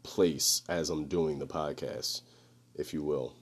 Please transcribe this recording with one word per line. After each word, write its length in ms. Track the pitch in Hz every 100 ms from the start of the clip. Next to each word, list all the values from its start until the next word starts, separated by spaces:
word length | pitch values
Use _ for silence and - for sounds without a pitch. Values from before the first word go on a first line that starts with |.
place 600 | - - 90 69 - - -
as 200 | 85 80
I'm 160 | 78 73
doing 340 | 87 80 71
the 80 | 69
podcast, 720 | 82 76 71 69 - - - - - - - _ -
if 180 | 73
you 100 | 78
will. 300 | 73 71 62 -